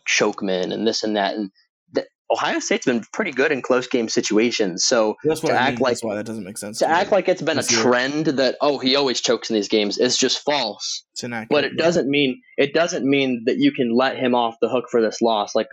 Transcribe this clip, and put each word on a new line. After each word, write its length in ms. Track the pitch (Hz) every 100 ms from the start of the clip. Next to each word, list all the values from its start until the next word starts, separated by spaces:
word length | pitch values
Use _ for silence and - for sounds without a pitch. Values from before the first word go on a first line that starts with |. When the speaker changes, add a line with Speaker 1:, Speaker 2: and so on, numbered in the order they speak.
| -
Speaker 1:
chokeman 640 | - 107 - 98 92 92
and 120 | 98 110
this 160 | 104
and 120 | 110 104
that, 180 | 98
and 160 | 110 98 _ _ _ _
the, 140 | 135 - _ -
Ohio 300 | 113 151 330
State's 260 | - 220 -
been 180 | 120 -
pretty 180 | - 202
good 200 | 127 151
in 100 | 135
close 260 | - 127 123
game 220 | 123 110
situations. 720 | - - 104 120 110 101 87
So 320 | - 120 110 -
Speaker 2:
That's 180 | 147 156
what 80 | 156
Speaker 1:
to 60 | 117
Speaker 2:
I 40 |
Speaker 1:
act 180 | 131 120
Speaker 2:
mean. 60 |
Speaker 1:
like, 80 | 127
Speaker 2:
That's 120 | 117
why 120 | 110 104
that 100 | 110
doesn't 180 | 110
make 140 | 92 107
sense 220 | 101 110
Speaker 1:
to 60 | 147
Speaker 2:
to 40 |
me 80 | 165
Speaker 1:
act 140 | 202
like 180 | 202 185
it's 120 | 180
been 160 | 151 147
a 40 |
Speaker 2:
this 100 | 120
year. 100 | 117
Speaker 1:
trend 440 | 113 123 131 151 160
that, 320 | 131 127 -
"Oh, 200 | 139 131
he 160 | 131 135
always 260 | 139 120
chokes 280 | - 113 -
in 40 |
these 160 | 110 98
games," 280 | 110 104 95
is 200 | 127 -
just 260 | 131 -
false. 640 | - 147 113 101 - - _
Speaker 2:
It's 100 | -
inaccurate, 240 | 123 117 110
Speaker 1:
But 120 | 147
it 100 | 139 -
Speaker 2:
yeah. 80 | 165
Speaker 1:
doesn't 240 | 170 139
mean, 320 | 143 139 123 _ -
it 160 | 143
doesn't 360 | 156 175 175 131
mean 340 | 139 135 120 113
that 140 | 113
you 120 | 143
can 240 | 143 120 117
let 220 | 131 127
him 180 | 127 123
off 200 | 117 -
the 60 | 113
hook 180 | 123 -
for 100 | 120
this 200 | 110 -
loss. 340 | 117 107 104 113
Like, 120 | 113